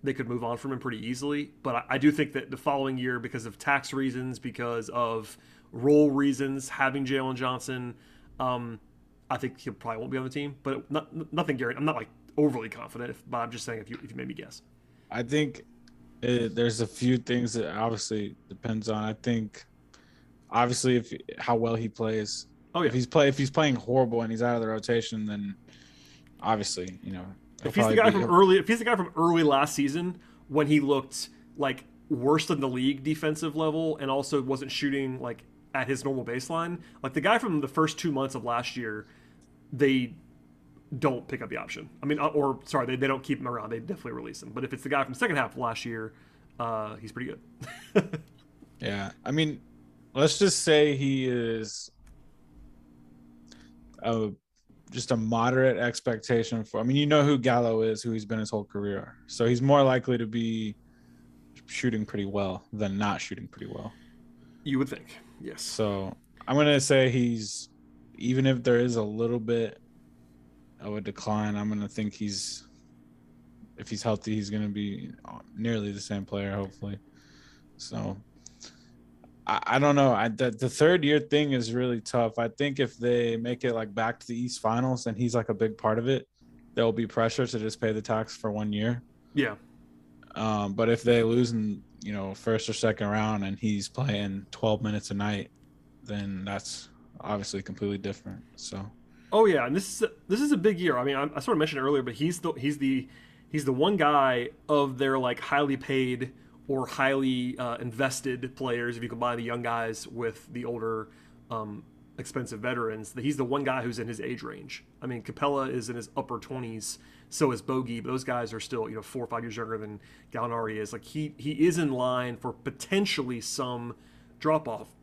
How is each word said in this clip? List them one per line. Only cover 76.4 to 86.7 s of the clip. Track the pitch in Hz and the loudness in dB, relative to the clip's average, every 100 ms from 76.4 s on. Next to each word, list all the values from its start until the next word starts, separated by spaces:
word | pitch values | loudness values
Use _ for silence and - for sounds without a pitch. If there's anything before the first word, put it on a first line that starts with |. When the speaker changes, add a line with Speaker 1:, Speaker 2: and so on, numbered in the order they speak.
| 98 | -2
Speaker 2:
hopefully. | 101 95 - 101 101 - - - - - - - - | -4 -6 -8 -10 -10 -14 -20 -20 -20 -20 -20 -20 -18
So | - - 104 98 - - - - - - - - - - - - - | -10 -6 -6 -8 -14 -20 -20 -20 -20 -20 -20 -20 -20 -20 -20 -12 -4
I, | - - | -2 2
I | 127 | 4
don't | 147 143 | 6 6
know. | 135 | 6
I, | 110 113 | 6 2
the, | 107 127 | 2 -2
the | 110 127 | 0 -4
third | - 151 180 | 6 6 8
year | 143 147 | 6 4
thing | 147 147 151 | 4 2 4
is | 131 113 | 0 0
really | 120 127 120 | 0 0 -2
tough. | - 123 113 107 | 0 2 2 0
I | 117 | -4
think | - 143 139 | 0 -2 2
if | 127 - | -2 0
they | 120 120 120 113 | 2 2 2 0
make | 120 123 | -4 -2
it, | 127 | 0
like, | 113 110 | -2 -4
back | 101 113 117 | -2 -2 -2
to | - | -8
the | 120 | -6
East | 123 - | -6 -2
Finals | 110 113 131 123 120 | 0 2 2 0 -4
and | 104 | -2
he's, | 120 | 0
like, | 117 110 | 0 0
a | |
big | 104 110 107 | 0 0 2
part | 110 110 | 2 2
of | 120 | 2
it, | 135 - _ _ - - | 0 -2 _ _ -20 -8